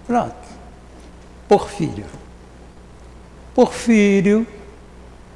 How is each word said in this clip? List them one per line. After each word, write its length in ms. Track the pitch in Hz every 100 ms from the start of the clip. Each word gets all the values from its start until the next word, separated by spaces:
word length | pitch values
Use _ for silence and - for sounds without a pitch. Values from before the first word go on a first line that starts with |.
| -
Pronto. 260 | 240 - - - - - - - - - - - - -
Porfírio. 580 | 202 - - 151 98 101 - - - - - - - - - - - - - -
Porfírio, 960 | - 226 - 233 220 202 196 190 214 233 - - - - - - - -